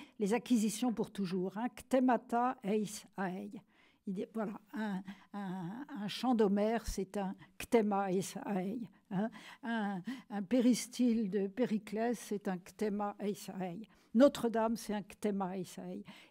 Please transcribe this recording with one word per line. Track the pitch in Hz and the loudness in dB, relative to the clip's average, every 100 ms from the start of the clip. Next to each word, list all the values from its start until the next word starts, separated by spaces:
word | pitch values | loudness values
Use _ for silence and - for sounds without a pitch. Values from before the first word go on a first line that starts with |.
| - - | -8 -4
les | 202 | 0
acquisitions | 233 - 240 214 - 247 | 2 4 4 4 2 0
pour | 196 - | 0 -2
toujours, | - 185 185 185 214 | -2 -2 0 -2 -2
hein, | 247 | -6
ktemata | - - 262 254 226 - 240 247 262 | -6 0 4 6 4 2 0 2 0
eis | 190 214 208 - - - | 0 0 0 -6 -12 -6
aei. | 190 185 208 208 - _ _ _ - | -4 -4 -8 -12 -16 _ _ _ -8
Il | |
dit, | 190 - | -6 -6
voilà, | 220 208 202 - | -4 -4 -6 -10
un, | 214 214 185 190 202 - | -6 -4 -4 -6 -14 -14
un, | 202 196 185 170 233 302 | -8 -6 -6 -6 -8 -10
un | 277 202 | -8 -6
chant | - 247 | -2 2
d'Homère, | 226 202 202 214 226 - | 4 4 4 2 0 -2
c'est | - 190 208 | -6 -6 -4
un | 190 196 - _ | -4 -6 -14 _
ktema | - 233 214 196 196 | 2 4 4 2 2
eis | 185 - 196 - | 0 -2 -6 -4
aei, | 190 190 240 214 - _ | -4 -4 -6 -8 -14 _
hein, | 185 226 - - - | -2 -2 -6 -16 -12
un, | 240 226 202 190 202 262 - | -6 -2 -2 -4 -6 -10 -8
un | 202 | -6
péristyle | 190 254 240 214 - - 247 226 202 | 2 4 6 4 0 0 2 4 2
de | 202 196 | 0 -2
Périclès, | 196 240 214 214 208 233 226 | 0 0 0 -2 -2 -2 -2
c'est | - 202 202 | -4 -4 -4
un | 180 | -6
ktema | - - 214 202 202 - | -8 -4 -2 0 -2 -2
eis | 208 202 - 196 | -4 -4 -8 -6
aei. | 190 170 220 _ _ | -6 -6 -12 _ _
Notre-Dame, | 220 277 - 233 226 226 233 | 8 8 6 0 2 0 -2
c'est | - | -4
un | 208 | -6
ktema | - - 214 202 185 190 | -6 -4 -2 0 -2 -4
eis | 180 - | -8 -10
aei. | 180 190 - - - | -10 -10 -12 -18 -4